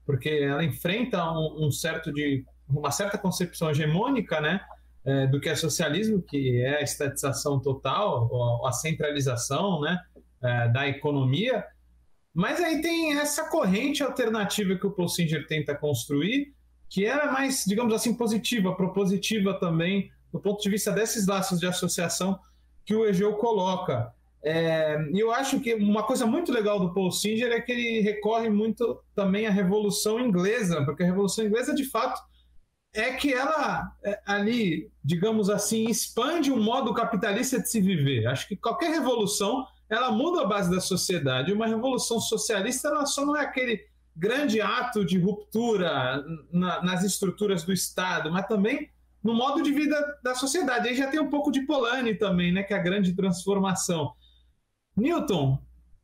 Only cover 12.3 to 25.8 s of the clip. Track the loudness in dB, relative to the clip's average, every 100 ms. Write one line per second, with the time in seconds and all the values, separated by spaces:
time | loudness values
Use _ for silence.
12.3 | -2 0 0 0 0 0 0 0 0 0
13.3 | -2 0 2 2 2 0 0 -2 0 0
14.3 | 0 0 0 0 0 -2 -2 -2 0 0
15.3 | 0 -2 -4 -2 -2 -2 -2 0 0 0
16.3 | 0 -4 -10 _ _ -8 -2 0 0 0
17.3 | 0 0 -2 -2 0 0 0 0 0 0
18.3 | -2 -2 0 0 0 -2 0 0 0 -2
19.3 | 0 0 0 0 0 0 0 -4 -10 _
20.3 | -6 -4 -2 0 -2 0 0 0 0 0
21.3 | 0 0 -2 -2 -2 -2 -2 -2 -2 -2
22.3 | -4 _ _ _ -12 -2 2 2 2 2
23.3 | 2 2 2 2 0 0 -2 -2 -8 _
24.3 | _ -2 2 2 2 2 0 0 2 2
25.3 | 2 0 -2 0 2